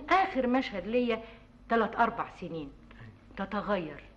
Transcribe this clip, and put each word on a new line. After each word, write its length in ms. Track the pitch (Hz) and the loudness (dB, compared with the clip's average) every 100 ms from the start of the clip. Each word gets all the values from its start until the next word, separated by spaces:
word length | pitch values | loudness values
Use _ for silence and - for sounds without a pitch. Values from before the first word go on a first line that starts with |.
| - | 4
آخر 380 | 370 381 262 240 | 4 4 2 2
مشهد 400 | 262 - 202 190 | 2 0 -6 0
ليا 340 | 247 240 220 - - - - - | 2 2 0 -4 -18 -20 -18 0
تلات 260 | 233 208 - | 2 2 2
أربع 340 | 226 - 151 - | 2 2 -6 -6
سنين. 300 | 170 160 139 - - - 110 - - - | -8 -8 -10 -14 -20 -18 -18 -18 -16 -8
تتغير، 680 | 196 208 175 196 156 143 - | -4 -4 0 0 -2 -10 -16